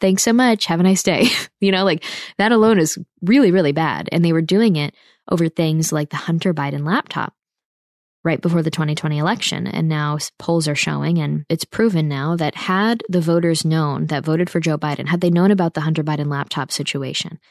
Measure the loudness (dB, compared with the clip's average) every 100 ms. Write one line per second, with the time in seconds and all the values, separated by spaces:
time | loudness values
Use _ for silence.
0 | 2 2 2 4 4 2 0 2 4 4
1 | 2 2 2 0 -6 _ 0 2 2 0
2 | -4 -12 -8 -2 2 4 6 4 2 -2
3 | -12 _ 2 4 6 4 2 0 0 -2
4 | -2 0 2 2 2 4 4 2 -2 -6
5 | _ _ -4 0 0 0 0 0 0 -2
6 | -4 -6 -4 -2 0 -2 -4 -4 -2 -2
7 | -4 -8 -8 -10 _ _ _ _ _ _
8 | _ _ -2 -2 0 0 0 -2 -2 -2
9 | -4 -2 -2 -2 -4 -6 -6 -2 -2 -2
10 | -4 -4 -8 -8 -2 -2 0 -2 -2 -2
11 | -2 0 -2 -4 -4 -6 -4 -2 0 0
12 | -2 -2 -4 -2 -4 -4 -2 0 0 -2
13 | -2 0 2 2 2 0 0 0 0 -2
14 | -4 -4 -2 0 0 -2 -2 -2 -2 -4
15 | -2 0 2 4 4 4 2 -2 -2 -2
16 | -2 -2 -2 -4 -6 -6 -6 -6 -6 -6
17 | -6 -8 -10 -14 _